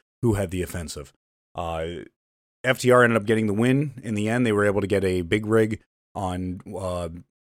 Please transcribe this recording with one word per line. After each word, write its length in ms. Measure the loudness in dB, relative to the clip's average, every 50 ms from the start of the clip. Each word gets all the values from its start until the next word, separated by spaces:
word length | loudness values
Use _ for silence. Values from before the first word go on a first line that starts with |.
| _ _ _ _ 0
who 100 | 0 2
had 160 | 2 -2 -4
the 140 | -2 -4 -4
offensive. 500 | -4 -6 -10 -10 -10 -12 -14 -14 -16 _ _ _ _ _ _ _ _ _
Uh, 520 | -8 -8 -6 -6 -6 -6 -6 -8 -10 -14 -16 _ _ _ _ _ _ _ _ _ _ -2
F 140 | -2 -2 0
T 120 | 4 6
R 120 | 6 6 6
ended 140 | 6 4
up 80 | 2 2
getting 220 | 2 2 2 2
the 60 | 0 0
win 460 | 2 2 2 2 2 0 -4 -8 -10 -8
in 120 | -4 -4
the 140 | -2 -2 0
end. 160 | 0 0 2
They 80 | 2 2
were 100 | 4 4
able 160 | 2 2 2
to 80 | 0
get 160 | 2 0 2 2
a 180 | 2 0 0
big 240 | 0 0 -2 -2 0
rig 360 | 2 2 4 4 2 -2 -8 _ _ _ _ _ _ _
on, 460 | -6 -6 -4 -4 -4 -4 -6 -8 -10 -12 -12 -12 -8
uh, 300 | -6 -6 -6 -4 -6 -8 -10 -14 -18 _ _ _ _ _ _